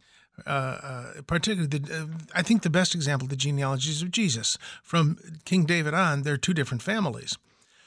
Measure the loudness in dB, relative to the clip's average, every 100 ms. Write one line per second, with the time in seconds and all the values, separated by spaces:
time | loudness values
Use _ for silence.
0 | _ _ _ -14 -4 -2 -2 -6 -10 -12
1 | -12 -12 -2 -2 0 0 0 -2 -4 -6
2 | -6 -10 -6 0 4 4 4 2 2 2
3 | 0 0 -2 -2 0 0 0 0 -2 -4
4 | -2 0 2 2 -2 -4 -8 -18 -2 2
5 | 4 2 -6 -12 0 2 4 2 2 2
6 | 2 2 0 0 0 0 0 -2 -2 0
7 | 0 -2 -8 -10 _ _ _ _